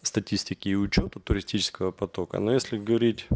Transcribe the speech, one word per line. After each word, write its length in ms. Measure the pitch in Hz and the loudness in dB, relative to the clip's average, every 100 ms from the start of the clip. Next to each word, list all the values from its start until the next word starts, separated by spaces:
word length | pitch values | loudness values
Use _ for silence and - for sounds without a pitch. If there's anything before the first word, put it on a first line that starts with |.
статистики 720 | - 110 - 101 - 95 101 | -4 -4 -2 -2 -2 -6 -2
и 40 | |
учета 460 | 98 101 - 190 - | 0 2 2 0 -6
туристического 720 | - 98 - 107 - - 95 | -2 -2 0 -2 -2 -2 -4
потока. 500 | - 98 - 87 95 | -2 -6 -4 -4 -2
Но 140 | 104 | 2
если 240 | 127 - 110 | 2 0 -4
говорить 480 | 101 117 117 110 - | 2 4 4 2 -2